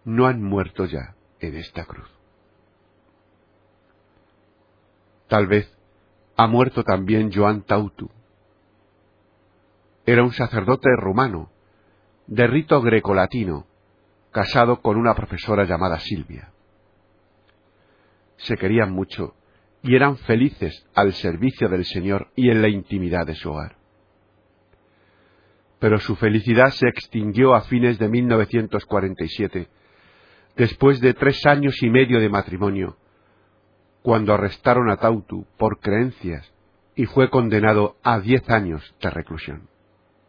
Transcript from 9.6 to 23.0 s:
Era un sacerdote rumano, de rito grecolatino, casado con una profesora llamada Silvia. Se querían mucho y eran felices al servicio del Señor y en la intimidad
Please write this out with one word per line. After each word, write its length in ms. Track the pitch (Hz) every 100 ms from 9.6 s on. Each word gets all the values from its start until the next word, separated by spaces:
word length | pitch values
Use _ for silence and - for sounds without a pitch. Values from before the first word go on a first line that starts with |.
| _ _ _ _
Era 180 | - 120
un 80 | 123
sacerdote 580 | 120 120 113 95 131 135
rumano, 560 | 123 95 101 131 87 82 _ _ _ _ _ _ _ -
de 200 | 113 120
rito 340 | 143 156 151
grecolatino, 880 | 113 110 98 98 92 123 95 73 - _ _ _ _ _ _
casado 500 | 107 98 131 120 120
con 160 | 113 104
una 160 | 117
profesora 520 | 107 - 87 - 101
llamada 340 | 92 85 92 80
Silvia. 520 | - 95 - - - _ _ _ _ _ _ _ _ _ _ _ _ _ _ _ _ _ _ _
Se 200 | - 107
querían 340 | 95 113 101
mucho 440 | 92 98 - 76 _ _ _ _ _
y 120 | 127
eran 220 | 127 143 135
felices 720 | - 113 143 - 85 - _
al 180 | - 101
servicio 560 | 90 92 82 127 - 107
del 160 | 90
Señor 440 | 90 95 95 98 -
y 140 | - 123
en 120 | 113
la 80 | 107
intimidad 560 | 98 - 101